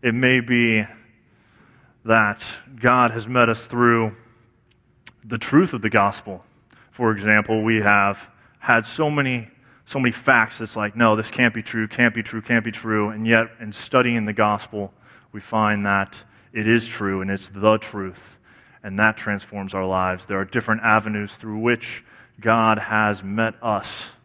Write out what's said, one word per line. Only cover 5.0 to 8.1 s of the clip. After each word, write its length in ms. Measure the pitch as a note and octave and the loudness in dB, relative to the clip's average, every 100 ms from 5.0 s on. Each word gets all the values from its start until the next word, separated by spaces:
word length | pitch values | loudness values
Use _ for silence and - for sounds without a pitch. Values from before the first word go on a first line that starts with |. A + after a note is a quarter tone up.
| - _ | -20 _
the 140 | G#2+ A2+ | -10 -8
truth 360 | - C#3+ F#3 | 2 4 4
of 80 | B2 | -2
the 80 | G#2 | 0
gospel. 540 | G#2 G2+ - - F2+ _ _ _ _ _ | 4 2 0 -12 -14 _ _ _ _ _
For 200 | - A#2+ | -2 -2
example, 500 | G#2+ G#2 G#2+ G#2 A2 | 0 2 2 2 0
we 160 | G#2+ A2+ | 2 2
have 520 | G#2 G#2 G2+ | 4 4 2